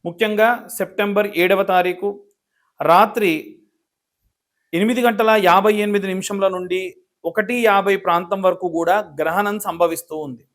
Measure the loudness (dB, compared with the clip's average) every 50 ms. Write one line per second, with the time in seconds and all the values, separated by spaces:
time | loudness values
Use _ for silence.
0 | -10 -10 -4 -2 -2 -2 2 2 2 2 2 -2 -8 -14 -8 -8 -8 -6 -2 -4
1 | -2 0 0 0 -2 0 0 0 2 2 2 0 2 2 2 2 2 0 -2 -4
2 | -6 -8 -8 -8 _ _ _ _ _ _ _ _ _ _ _ _ 2 4 6 6
3 | 6 4 2 0 0 0 0 -2 -6 -12 -20 _ _ _ _ _ _ _ _ _
4 | _ _ _ _ _ _ _ _ _ _ _ _ _ _ -2 -2 0 0 0 0
5 | 0 0 2 2 2 2 4 4 6 6 4 6 4 2 2 2 -2 0 -2 -2
6 | -2 -2 -6 -6 -6 -6 -4 -2 -2 -2 -2 -4 -6 -6 -6 -6 -6 -8 -12 _
7 | _ _ _ _ -10 -4 -4 -4 -4 -2 -4 0 2 2 2 2 2 0 -2 0
8 | 0 0 0 0 -2 -4 -6 0 0 0 0 0 -6 -6 -4 -2 0 0 0 0
9 | -2 -6 -6 -4 -4 -2 -2 -2 -2 -2 -4 -6 -8 -8 -2 0 0 0 0 -6
10 | -10 _ -10 -10 -10 -10 -14 -16 _ _